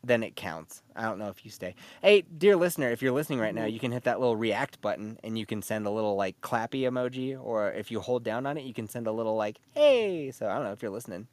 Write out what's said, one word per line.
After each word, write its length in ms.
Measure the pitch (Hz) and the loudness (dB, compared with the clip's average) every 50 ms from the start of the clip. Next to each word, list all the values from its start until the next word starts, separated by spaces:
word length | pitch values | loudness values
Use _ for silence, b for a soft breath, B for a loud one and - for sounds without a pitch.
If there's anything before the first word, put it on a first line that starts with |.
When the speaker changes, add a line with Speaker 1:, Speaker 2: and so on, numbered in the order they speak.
Speaker 1:
then 200 | - 123 123 117 | 4 2 2 2
it 140 | 113 85 - | 2 -4 -8
counts. 460 | - - 95 80 80 78 _ - - _ _ - | -10 -8 -8 -8 -8 -12 _ -18 -20 _ _ -10
I 60 | - 113 | -6 -4
don't 140 | 113 107 92 | -4 -4 -4
know 100 | 107 101 | -6 -8
if 160 | 95 - - | -10 -12 -16
you 60 | 110 | -20
stay. 240 | - - 92 90 90 B B B B B | -14 -10 -10 -10 -10 B B B B B
Hey, 200 | - 190 208 202 | 6 8 8 8
dear 340 | 170 - 170 151 165 208 208 | 6 2 -6 4 6 6 8
listener, 340 | 175 175 180 160 - 143 123 | 8 6 2 2 2 0 0
if 100 | 117 117 | 0 2
you're 100 | 131 131 | 2 2
listening 260 | 123 139 151 - 143 127 | 2 2 0 0 0 0
right 160 | 110 107 98 | 0 0 0
now, 80 | 110 110 | -2 -2
Speaker 2:
Mm-hmm. 80 | 110 110 | -2 -2
Speaker 1:
you 40 | 113 | -2
can 140 | 131 123 | -2 -2
hit 120 | 120 123 - | -2 0 0
that 160 | 123 117 98 | 0 0 2
little 160 | 127 123 117 | 2 2 2
react 440 | 107 113 113 101 110 139 - - - | 2 2 0 2 0 0 -4 -6 -6
button 380 | - 104 98 76 104 107 113 - | -4 -4 -4 -4 -6 -10 -12 -12
and 160 | - 110 113 113 | -8 -6 -4 -4
you 80 | 107 | -4
can 160 | - 117 107 | -4 -6 -6
send 240 | 95 - 110 110 107 | -4 -4 -4 -2 -2
a 40 | 104 | -2
little, 260 | 104 110 110 104 101 | -2 0 0 0 2
like, 240 | 98 98 95 95 _ | 2 0 -2 -2 _
clappy 400 | - - - 117 110 117 - 135 | -6 -2 -2 -2 -2 -2 -2 -2
emoji, 560 | 131 127 123 127 127 127 127 131 127 131 135 131 | 0 0 0 0 -2 -2 -4 -4 -6 -6 -6 -8
or 280 | 127 113 117 107 104 98 | -6 -2 -2 0 0 0
if 180 | - 101 107 - | -2 -4 -8 -6
you 100 | 117 107 | -6 -6
hold 240 | 92 - 123 123 120 | -2 0 -2 0 0
down 220 | 117 107 120 131 | -2 -4 -2 -2
on 100 | 139 147 156 | -4 -4 -6
it, 60 | 135 | -8
you 100 | 131 117 | -8 -8
can 140 | - 113 107 | -8 -8 -8
send 180 | - 123 117 | -8 -6 -4
a 60 | 110 | -2
little, 240 | 110 113 113 110 110 | -2 -2 0 0 0
like, 240 | 110 107 107 110 - _ _ | 0 0 -2 -4 -8 _ _
"Hey." 580 | _ 294 294 294 269 240 220 202 185 165 147 135 | _ 4 6 6 6 6 4 0 -2 -4 -6 -8
So 160 | 123 - - 104 | -8 -4 -4 -2
I 60 | 98 | -2
don't 80 | 123 143 | -2 -2
know 80 | 104 | -4
if 100 | 101 104 | -6 -6
you're 80 | - 107 | -6 -6
listening. 380 | 95 110 - - 95 87 110 - | -6 -6 -8 -8 -10 -10 -10 -14